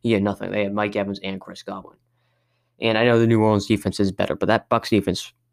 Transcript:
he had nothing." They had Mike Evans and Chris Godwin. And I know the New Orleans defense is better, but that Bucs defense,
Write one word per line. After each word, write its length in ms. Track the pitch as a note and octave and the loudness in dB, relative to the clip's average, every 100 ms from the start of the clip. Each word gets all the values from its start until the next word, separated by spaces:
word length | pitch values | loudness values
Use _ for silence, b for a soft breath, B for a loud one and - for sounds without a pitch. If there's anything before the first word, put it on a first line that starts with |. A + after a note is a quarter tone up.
he 120 | A#2 | 0
had 100 | G#2+ | 0
nothing." 280 | G2+ G2 F#2+ | 0 -2 -4
They 120 | G#2 | -4
had 100 | G2+ | -2
Mike 220 | G2+ G#2 G#2 | -2 -2 -2
Evans 240 | G2+ G2 | -4 -6
and 160 | G2 F#2+ | -10 -10
Chris 220 | - F#2 | -12 -18
Godwin. 360 | - F#2+ - - _ _ _ _ _ _ _ - | -14 -14 -16 -20 _ _ _ _ _ _ _ -4
And 180 | A2+ A2 | -2 2
I 80 | A#2+ | 4
know 140 | A#2 | 4
the 80 | A#2 | 4
New 140 | A2+ | 4
Orleans 260 | G#2+ G#2 G2 | 4 2 2
defense 320 | G#2 G2+ - | -2 -2 0
is 120 | G2 | 0
better, 240 | - G2+ - | 0 -4 -2
but 120 | F#2+ | 0
that 220 | A2+ - | 0 0
Bucs 200 | A#2 - | -4 0
defense, 440 | G#2+ G2 F#2 - _ _ | 0 0 -4 -8 _ _